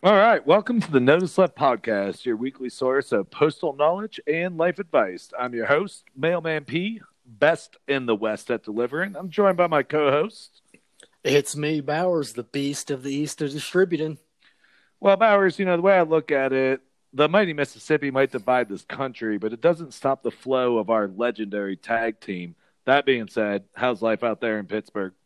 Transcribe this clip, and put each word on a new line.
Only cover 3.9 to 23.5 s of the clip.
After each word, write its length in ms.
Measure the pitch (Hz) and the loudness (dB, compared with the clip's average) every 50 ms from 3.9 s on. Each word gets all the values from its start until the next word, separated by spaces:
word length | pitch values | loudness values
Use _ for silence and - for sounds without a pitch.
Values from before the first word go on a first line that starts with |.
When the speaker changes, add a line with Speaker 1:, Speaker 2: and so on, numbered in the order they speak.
| 175 190 208 214 - - - | 0 0 -6 -10 -12 -12 -4
Speaker 1:
and 300 | - 151 165 170 185 180 | -4 -2 -2 -2 -4 -2
life 240 | 160 165 180 175 - | -2 -2 -2 -2 -4
advice. 500 | 202 170 - 143 113 95 90 - - - - - | -10 _ 0 0 0 0 -4 -12 -16 -16 -10 -8
I'm 160 | 123 123 120 | -8 -6 -4
your 120 | 117 113 | -6 0
host, 400 | 101 143 151 190 202 - - _ _ _ | 2 2 0 0 -4 -10 -16 _ _ _
Mailman 480 | - 135 160 175 175 160 165 160 151 147 | -4 -2 -2 -2 -2 -2 -4 -6 -6 -6
P, 380 | 123 120 165 180 208 226 214 - _ _ _ _ | -6 -6 -4 -4 -4 -8 -10 -16 _ _ _ _
best 500 | 127 117 104 143 151 170 160 - - _ _ _ - | _ -4 2 2 2 2 2 -4 -18 _ _ _ -4
in 160 | 139 139 127 | -4 -2 0
the 100 | 120 113 | -2 -2
West 340 | 101 107 110 107 98 - - | 0 0 -4 -4 -6 -4 -6
at 140 | 123 110 _ | -6 -6 _
delivering. 540 | - 107 107 120 123 135 156 180 196 196 143 | -8 -4 -4 -4 -2 -2 -6 -6 -6 -8 -10
I'm 120 | 180 190 | -12 -8
joined 280 | 151 - 208 196 180 - | -2 2 2 2 4 2
by 100 | 180 170 | 0 2
my 160 | 160 147 135 | 2 0 0
co-host. 760 | _ - 151 151 143 135 147 160 220 - - - - _ _ _ _ _ _ _ _ _ _ - _ _ _ _ | _ 0 0 2 2 2 2 0 -2 -6 -14 -20 -20 _ _ _ _ _ _ _ _ _ _ -20 _ _ _ _
Speaker 2:
It's 320 | - 135 143 139 - - 147 | 2 2 2 2 0 -6 -4
me, 240 | 147 151 160 151 | -4 -2 -2 -2
Bowers, 500 | 139 135 147 156 180 185 180 165 143 120 | -2 -2 -2 0 0 0 0 0 -2 -4
the 120 | - - 120 | -8 -12 -12
beast 460 | _ _ 139 139 139 143 139 - - | _ _ -4 -4 -4 -4 -6 -6 -8
of 140 | 147 131 127 | -8 -6 -6
the 100 | 139 139 | -6 -4
East 280 | 143 151 151 - - | -4 -4 -6 -6 -6
of 100 | 156 143 | -6 -6
distributing. 680 | 139 151 143 - - 175 190 185 170 147 156 156 156 151 _ _ _ _ _ _ _ _ _ _ _ _ _ _ _ _ | -6 -8 -10 -4 0 0 2 2 0 -4 -4 -6 -8 -12 _ _ _ _ _ _ _ _ _ _ _ _ _ _ _ _
Speaker 1:
Well, 160 | - 202 196 190 | 2 2 4 4
Bowers, 420 | 220 226 208 202 196 190 165 - | 4 4 4 4 4 2 0 0
you 60 | 202 | -2
know, 100 | 185 180 | 0 0
the 80 | 170 170 | 2 4
way 140 | 196 196 185 | 4 4 4
I 60 | 170 | 4
look 280 | 156 160 160 156 - | 2 2 0 0 0
at 220 | 151 139 135 135 135 | -2 0 0 0 0
it, 260 | 131 131 131 131 131 _ _ _ _ _ _ | 2 2 2 0 -2 _ _ _ _ _ _
the 160 | _ 131 151 151 | _ 0 2 4
mighty 240 | 160 202 214 180 | 4 2 2 2
Mississippi 580 | 160 147 143 - - 113 - - 156 147 143 139 | 0 -4 -4 -6 -6 -18 -4 -2 0 0 0 -2
might 220 | 131 131 139 135 | 0 2 0 0
divide 380 | - 127 101 - 127 123 123 104 | 0 -4 -2 0 0 0 0 -2
this 160 | 101 95 - | -6 -14 -12
country, 520 | _ - - 139 131 117 - 117 110 107 101 | _ -10 -8 -8 -8 -8 -6 -4 -4 -4 -2
but 140 | 90 110 | -4 -6
it 80 | 113 117 | -8 0
doesn't 340 | - 165 175 160 170 143 123 | 2 2 2 2 -4 -16 -16
stop 300 | - - 135 135 - _ | -4 -2 -2 -2 0 _
the 80 | 120 | -8
flow 460 | - - - 127 131 131 127 123 120 113 | -8 -8 -6 -2 -2 0 0 2 0 0
of 120 | 107 92 | 0 0
our 200 | 113 110 104 98 | 0 0 0 -2
legendary 680 | 95 95 117 120 120 - 110 101 98 104 101 95 95 | -4 -4 -4 -4 -2 -4 -8 -8 -6 -6 -6 -6 -8
tag 460 | 90 _ - 117 113 113 113 107 _ | -10 _ -4 -4 -2 -2 -4 -6 _
team. 340 | - - 98 90 87 85 85 _ _ _ _ _ _ | -10 -10 -10 -10 -10 -12 -16 _ _ _ _ _ _
That 200 | - 131 143 143 | 0 0 2 2
being 220 | 139 135 120 113 98 | 0 -2 -2 -2 -6
said, 380 | - 120 110 104 | -4 -4 -2 -2